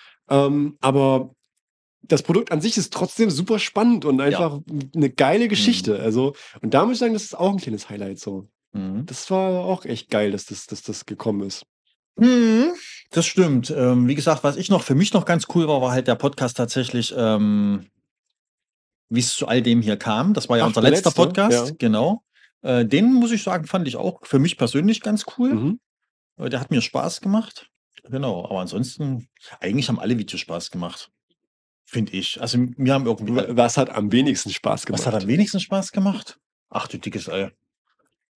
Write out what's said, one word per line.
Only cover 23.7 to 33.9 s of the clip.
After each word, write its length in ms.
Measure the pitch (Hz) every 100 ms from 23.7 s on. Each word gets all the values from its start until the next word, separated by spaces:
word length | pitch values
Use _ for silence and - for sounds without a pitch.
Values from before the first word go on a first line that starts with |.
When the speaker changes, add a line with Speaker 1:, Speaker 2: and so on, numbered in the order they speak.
| 190 147
Speaker 2:
ich 80 | 123
auch 240 | 185 -
für 160 | - 135
mich 180 | 143 -
persönlich 440 | 120 139 196 220
ganz 240 | 214 208 - -
cool. 160 | 247
Speaker 1:
Mhm. 260 | 107 143 233 _ _ _ _ _ -
Speaker 2:
Äh, 120 | 135
der 100 | 127
hat 120 | 123
mir 100 | 131
Spaß 400 | - 135 151 -
gemacht. 480 | 196 214 226 - - _ _ _
Genau, 400 | - 131 135 90 87
aber 140 | 95
ansonsten, 680 | 90 90 127 - 143 127 - _ - -
eigentlich 280 | 90 123 -
haben 120 | 117
alle 180 | 101 120
Videos 240 | 104 87
Spaß 300 | - 85 -
gemacht. 380 | 90 87 - - _ _ _ _ _ _ _ _
Find 220 | 117 104
ich. 260 | 95 - -
Also, 160 | 110 123 123 123
mir 160 | 131
haben 120 | 135 123
irgendwie 300 | 110 107 120
Speaker 1:
Wa-, 100 | 104
was 260 | 120 117 143
hat 120 |
am 220 | 127